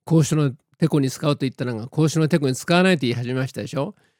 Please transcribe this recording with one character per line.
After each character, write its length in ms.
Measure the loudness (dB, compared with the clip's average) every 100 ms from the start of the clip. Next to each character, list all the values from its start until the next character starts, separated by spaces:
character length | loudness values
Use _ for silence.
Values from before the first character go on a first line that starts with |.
| 2
交 200 | 2 4
渉 100 | 2
の 180 | -2 -4 _ _
テ 120 | 0
コ 100 | 2
に 100 | 0
使 160 | -2 -2
う 80 | -2
と 100 | -4
言 60 |
っ 20 |
た 100 | -4
の 120 | -6 -6
が、 100 | -6
交 200 | 0 0
渉 100 | 2
の 80 | 2
テ 100 | 2
コ 80 | 0
に 80 | -2
使 160 | 0
わ 120 | 2
な 80 | 4
い 60 | 2
と 40 |
言 100 | 0
い 20 |
始 160 | -2 -4
め 60 | -4
ま 120 | -4
し 60 |
た 80 | -6
で 60 | -8
し 80 | -6
ょ？ 200 | -6 -10 _